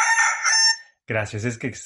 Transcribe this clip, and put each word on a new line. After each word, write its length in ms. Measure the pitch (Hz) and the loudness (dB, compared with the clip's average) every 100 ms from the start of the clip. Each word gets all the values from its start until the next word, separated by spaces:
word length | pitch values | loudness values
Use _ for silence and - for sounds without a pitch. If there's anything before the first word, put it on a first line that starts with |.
| - 932 906 - - 906 906 - - _ - | 4 2 2 0 0 4 2 2 -6 _ -4
Gracias. 380 | 110 104 107 | -2 -2 -4
Es 140 | 120 117 | -4 -4
que 140 | 127 - | -8 -8